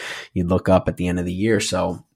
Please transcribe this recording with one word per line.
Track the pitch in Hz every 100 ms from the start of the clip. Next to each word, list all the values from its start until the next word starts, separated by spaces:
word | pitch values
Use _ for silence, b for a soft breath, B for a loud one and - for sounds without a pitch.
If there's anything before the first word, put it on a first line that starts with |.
| B B B
you'd | - 87
look | 92 -
up | 92 -
at | 82
the | 90
end | 90
of | 87
the |
year. | 92 107 104
So, | 104 92 85 82 -